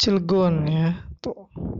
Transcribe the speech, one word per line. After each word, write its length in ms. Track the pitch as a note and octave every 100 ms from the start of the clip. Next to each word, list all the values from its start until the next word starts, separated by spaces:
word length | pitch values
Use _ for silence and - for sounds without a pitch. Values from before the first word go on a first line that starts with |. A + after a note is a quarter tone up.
Cilegon 640 | A3+ G3 E3+ F#3+ F3+ D#3+ D3+
ya. 420 | D#3+ D#3+ F3 - -
Tuh. 240 | E3 - F#3+ - -